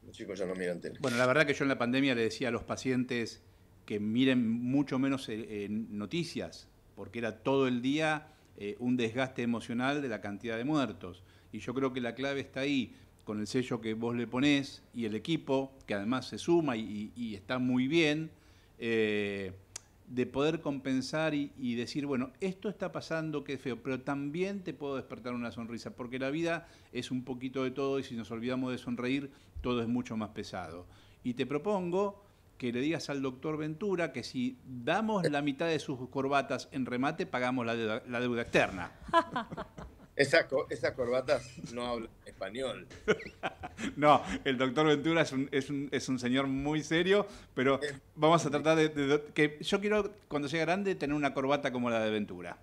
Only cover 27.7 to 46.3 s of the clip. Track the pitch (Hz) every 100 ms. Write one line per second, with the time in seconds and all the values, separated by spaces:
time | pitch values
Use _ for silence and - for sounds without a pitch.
27.7 | 127 139 139 131 117 107 117 117 131 131
28.7 | 120 - 120 123 135 139 - - - 127
29.7 | 123 113 123 123 113 104 110 98 95 85
30.7 | 85 92 - - - 127 123 123 147 185
31.7 | 208 175 180 202 196 - - - - 123
32.7 | 120 143 160 - 139 135 127 156 151 156
33.7 | 156 214 185 165 135 110 131 123 135 -
34.7 | 127 120 180 220 214 160 147 147 135 170
35.7 | 156 - 131 123 139 135 139 127 127 -
36.7 | 143 123 123 135 160 185 127 123 127 113
37.7 | 117 113 110 - 123 123 120 117 170 110
38.7 | 95 82 - - 339 330 254 226 262 -
39.7 | - - - - - 135 165 143 131 -
40.7 | 139 151 135 120 127 131 139 - - 143
41.7 | 120 123 120 113 - - - 95 110 131
42.7 | 101 87 - - - - - - - 160
43.7 | - - - 147 139 - 131 139 127 131
44.7 | 127 156 147 147 165 143 135 139 143 135
45.7 | 143 143 139 120 131 123